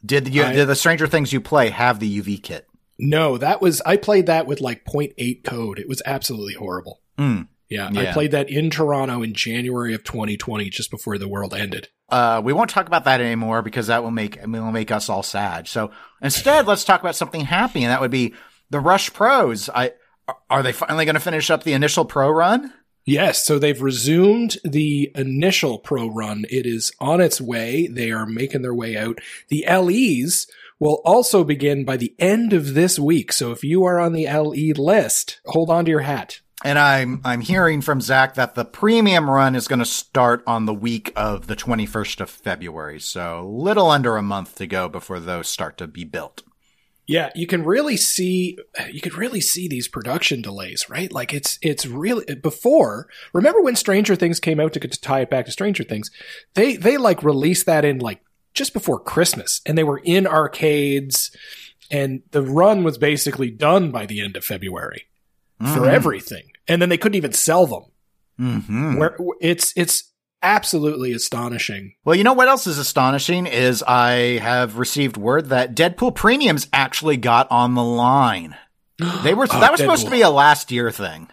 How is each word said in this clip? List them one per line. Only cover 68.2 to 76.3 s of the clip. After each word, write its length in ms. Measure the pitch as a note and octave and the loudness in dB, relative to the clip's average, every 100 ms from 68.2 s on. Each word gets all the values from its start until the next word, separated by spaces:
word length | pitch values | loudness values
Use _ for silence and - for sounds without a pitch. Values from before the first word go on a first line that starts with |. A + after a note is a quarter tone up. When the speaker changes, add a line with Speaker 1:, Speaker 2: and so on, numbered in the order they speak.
| _ _ | _ _
Speaker 1:
Mm-hmm. 560 | B2+ A2+ G#2 G#2+ D#3 C#3 | -4 -4 -4 -4 0 2
Speaker 2:
Where, 200 | D#3 - F3+ - | 0 0 -8 -2
it's, 320 | E3 E3+ - - | 0 0 -2 0
it's 360 | E3+ - - _ _ _ | 0 -2 -4 _ _ _
absolutely 680 | F3+ G#3 - E3+ D3+ D3+ B2+ | 2 2 2 -2 -2 -2 -4
astonishing. 800 | A#2 - B2 A#2+ A#2 - G2+ G2 _ | -4 -4 -4 -6 -6 -6 -8 -14 _
Speaker 1:
Well, 120 | - F3 | 2 4
you 80 | |
know 100 | G#3 | 6
what 140 | B3+ B3+ | 6 6
else 180 | C4+ G3 | 4 0
is 140 | C#3+ | -4
astonishing 640 | C#3 - C3 C#3 - F3+ F3+ | -2 2 2 2 0 -2 -2
is 380 | B2 B2+ A#2 | 2 2 2
I 560 | - B2 A#2+ B2 A#2+ B2 | 2 4 4 2 2 0
have 400 | G#2+ B2 B2 A2 | 0 0 0 -2
received 360 | B2 C#3+ C#3 A2 | -4 -2 -2 -2
word 320 | G#2 C#3 D3 | 0 0 2
that 260 | C3 B2+ A2+ | 0 0 2
Deadpool 400 | E3+ F3 B3 A#3+ | 0 2 -2 2
Premiums 520 | G#3 | 2